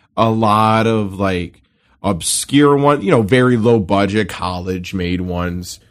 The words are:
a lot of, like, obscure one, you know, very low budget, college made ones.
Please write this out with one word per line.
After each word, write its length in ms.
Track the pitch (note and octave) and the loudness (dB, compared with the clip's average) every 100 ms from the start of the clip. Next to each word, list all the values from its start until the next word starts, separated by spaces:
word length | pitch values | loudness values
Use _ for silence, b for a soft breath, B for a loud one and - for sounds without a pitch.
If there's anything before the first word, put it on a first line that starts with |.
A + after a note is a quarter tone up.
| _ - | _ -2
a 140 | A2+ | 0
lot 560 | A2 A2+ G#2+ A2 A2 A2+ | 2 2 4 4 2 2
of, 280 | A2+ G2+ F#2+ | 0 -2 -4
like, 440 | G2 F2+ F2 - _ _ _ _ | -2 -2 -6 -12 _ _ _ _
obscure 760 | G2 F2+ - - - C#3 D3 C#3+ | -6 -4 -4 -6 0 4 4 4
one, 240 | C#3+ D3 | 2 2
you 100 | F#3+ | 2
know, 120 | C#3+ | 2
very 340 | G#2 B2+ B2+ A#2+ | 4 2 4 2
low 220 | A2 A#2 | 4 2
budget, 480 | F#2 G2+ G2+ G#2+ G2 | 2 0 0 -2 -4
college 640 | - F2 F2+ F#2 F#2 F2+ | -6 -8 -6 -6 -8 -6
made 300 | F#2+ F2 F2+ | -6 -4 -4
ones. 580 | F#2 F2 F2 F2 F2+ - _ | -4 -4 -4 -6 -10 -16 _